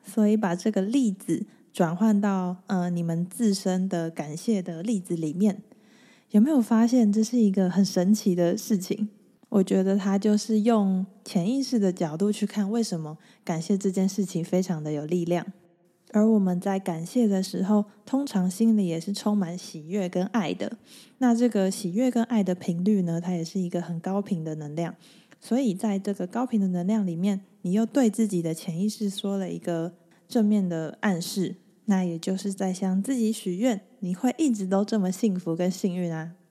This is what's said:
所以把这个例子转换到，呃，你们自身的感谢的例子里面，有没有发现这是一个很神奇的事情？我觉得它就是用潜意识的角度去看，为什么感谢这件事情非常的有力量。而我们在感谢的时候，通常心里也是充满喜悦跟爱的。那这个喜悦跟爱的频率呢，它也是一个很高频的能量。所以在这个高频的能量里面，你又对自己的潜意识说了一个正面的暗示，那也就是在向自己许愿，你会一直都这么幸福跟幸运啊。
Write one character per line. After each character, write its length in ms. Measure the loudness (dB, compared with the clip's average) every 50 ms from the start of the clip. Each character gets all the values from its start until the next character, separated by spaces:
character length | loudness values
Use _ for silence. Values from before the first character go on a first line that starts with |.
| _
所 240 | -6 0 2 4
以 80 | 4 4
把 200 | 2 2 -2 -2
这 140 | -2 -2 -2
个 100 | 0 0
例 300 | -2 0 0 2 2 2
子 340 | 0 -2 -4 -4 -2 -2 -4 -8 -14 _ _ _
转 240 | _ -2 0 0 0
换 240 | 0 2 4 4 4
到， 380 | 2 2 0 0 -2 -4 -6 -8 -6
呃， 220 | _ -2 -2 0 -2
你 120 | -2 -2
们 240 | -2 -2 -2 -2 -2
自 280 | -4 -4 0 0 0 0
身 340 | 0 0 -2 0 0 0 0
的 200 | -2 -2 -4 -4
感 260 | -6 -8 -10 -8 -10
谢 260 | -6 -2 -2 0 0
的 220 | -2 -4 -8 -8 -4
例 160 | -2 -4 -4
子 160 | -2 -4 -6
里 180 | -4 -4 -4 0
面， 300 | 2 2 2 2 0 -10 _ -20 _ _ _ _ _ _ _ _ _ _ _
有 100 | 4 4
没 80 | 6 6
有 120 | 4 2
发 240 | 2 4 4 4 4
现 260 | 4 6 4 4 4
这 120 | 4 2 2
是 140 | 2 2
一 120 | 4 4 4
个 200 | 4 4 2 2
很 140 | 4 4 2
神 300 | 4 2 2 4 4 4
奇 220 | 4 4 0 2
的 220 | 4 4 2 2
事 200 | 0 0 -2 -2
情？ 320 | -2 0 -4 -4 -4 -4 -6 -6 _ _ _ _ _ _ _
我 140 | 2 2 2
觉 200 | 4 2 2 2
得 120 | 2 2
它 220 | 2 2 2 0
就 180 | 2 2 2 2
是 260 | 2 2 2 0 2
用 440 | 4 4 4 4 4 2 2 0 -2 -4 -10 -18 _
潜 260 | -4 -2 -2 0 0
意 140 | 0 -2 -2
识 160 | 0 0 2
的 140 | 2 2 0
角 240 | 0 -4 -4 -2
度 140 | -2 0 0
去 140 | 0 -2 -4
看， 240 | -4 -2 -2 -2 -2
为 140 | 0 -2 -2
什 160 | -2 -4 -6
么 180 | -6 -8 -12 -16 _ _ -20 _ _
感 180 | -6 -4 -4
谢 160 | 0 0 -2
这 140 | 0 0 0
件 160 | 0 2 0 0
事 160 | 0 0 -4
情 180 | -2 -2 -4 -4
非 180 | 0 0 0
常 220 | 0 0 -2 -4 -4
的 80 | -4
有 140 | -4 -4 -2
力 180 | -2 -2 -2 0
量。 200 | 0 -2 -2 -2 -6 -14 -18 _ _ _ _ _ _ _ _ _ _
而 180 | 2 4 4 6
我 80 | 6
们 240 | 4 4 2 0 0
在 160 | 0 -2 -2
感 260 | -2 -2 -4 -6 -6 -8
谢 240 | -2 0 2 4
的 140 | 4 4 2
时 220 | 0 -2 -2 -4 0
候， 220 | 2 4 2 2 0 -8 _ _
通 180 | -4 -2 -2 -2
常 260 | 0 0 0 0 0
心 280 | 0 2 2 4 4
里 80 | 4 2
也 140 | 0 -2 -4
是 120 | -4 -6
充 240 | -8 -4 -2 0 0
满 220 | 0 0 -2 -6
喜 300 | -10 -12 -12 -14 -14 -10
悦 200 | -6 -4 -2 -2
跟 180 | -2 0 -2 -2
爱 260 | 0 0 -2 -2 -2 -4
的。 240 | -4 -6 -8 -8 -12 _ _ -20 -20 -20 -20 _
那 180 | _ 2 2 4
这 140 | 4 4 2
个 220 | 4 2 2 2
喜 200 | 0 -2 -6 -4 0
悦 180 | 0 0 2
跟 120 | 2 0 0
爱 180 | 2 2 0 2
的 100 | 2 -2
频 300 | -2 -2 -4 -4 0 2
率 180 | 2 2 2
呢， 180 | 2 0 -2 -2
它 140 | -2 -2 -2
也 100 | -4 -4
是 160 | -4 -4 -4
一 80 | -4
个 140 | -2 -4 -6
很 180 | -4 -4 -8 -6
高 220 | -4 -4 -4 -4
频 220 | -2 -2 -4 -4 -4
的 100 | -6 -8
能 200 | -8 -8 -8 -6
量。 200 | -4 -6 -6 -6 _ _ -20 -20 -20 _ _ -20 _
所 200 | -6 -2 -2 0
以 140 | 0 0 -2
在 240 | -2 -2 -2 -2
这 160 | -2 -2 -4 -4
个 120 | -4 -6
高 200 | -6 -4 -4 -4
频 160 | 0 0 0
的 60 | 2
能 180 | 2 0 0 0
量 200 | 0 0 0 0
里 100 | -2 -2
面， 260 | -2 0 0 0 -2 -6 _ _ _ -4
你 80 | 0
又 140 | 0 0 0
对 240 | 0 2 2 2 2
自 180 | 2 2 0
己 140 | 0 0 -2
的 120 | -2 -2 -4
潜 260 | -6 -6 -8 -4 -2
意 80 | -4
识 220 | -4 -4 -4 -6 -6
说 280 | -4 -4 -6 -4 -4
了 140 | -4 -4 -6
一 60 | -8
个 360 | -8 -6 -4 -4 -2 -4 -6 -8 _ _ _ _ _ _
正 180 | _ 0 2 4
面 220 | 4 4 2 2
的 300 | 0 -2 -4 -4 -6 -8 _
暗 200 | -2 0 0 0
示， 340 | -2 -4 -2 -2 -2 -2 -4 -10 _ _ _ _ _
那 200 | 0 0 2 2
也 120 | -2 -4
就 200 | -4 -4 -4 -4
是 160 | -2 -4 -6 -4
在 180 | -4 -4 -4
向 300 | -2 -2 -2 0 0 0 0
自 120 | 0 0
己 160 | 0 0 0
许 240 | -2 -2 -4 -6 -4
愿， 260 | 0 0 0 0 -2 -6 _ -14 _
你 160 | -6 -6 -6
会 180 | 0 -2 -2 0
一 140 | 2 0 0
直 140 | 0 0 0
都 200 | 0 0 0 2
这 140 | 0 0 0
么 120 | 0 0
幸 260 | -2 0 0 0 0
福 180 | 0 -2 -4 -2
跟 140 | 0 0 -2
幸 260 | -2 0 -2 -2 -2
运 180 | -2 -4 -4 -4
啊。 200 | -6 -8 -10 -14 _ _ _